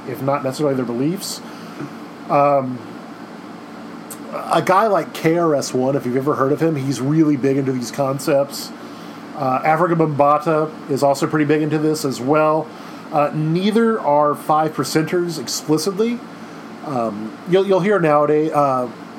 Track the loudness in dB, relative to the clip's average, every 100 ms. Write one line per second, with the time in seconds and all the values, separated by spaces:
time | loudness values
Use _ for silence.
0 | -10 -4 -2 -2 -2 -2 0 0 -2 -2
1 | -2 -2 -6 -10 -14 -16 -16 -12 -12 -12
2 | -16 -14 0 4 4 4 0 -6 -12 -16
3 | -16 -16 -16 -16 -16 -16 -16 -16 -14 -14
4 | -14 -14 -12 -10 -2 0 4 4 4 2
5 | -2 -2 0 2 2 2 0 0 0 0
6 | 0 0 0 2 2 2 0 0 -2 -2
7 | 2 4 4 4 2 2 0 -2 -4 -2
8 | -2 -2 0 2 0 -6 -12 -14 -16 -16
9 | -16 -16 -14 -4 -2 0 2 4 4 4
10 | 2 4 6 6 4 2 0 -4 -4 2
11 | 2 2 0 2 2 2 2 2 0 0
12 | -2 -2 2 4 4 2 -2 -12 -16 -16
13 | -4 0 0 0 0 2 2 4 4 2
14 | 2 4 4 0 2 2 2 -2 0 0
15 | 0 0 -2 -4 -6 -6 0 0 0 0
16 | 0 -2 -8 -16 -16 -16 -16 -14 -6 -4
17 | -2 -4 -10 -10 0 2 4 2 4 2
18 | 4 4 4 2 2 2 2 0 -2 -8
19 | -16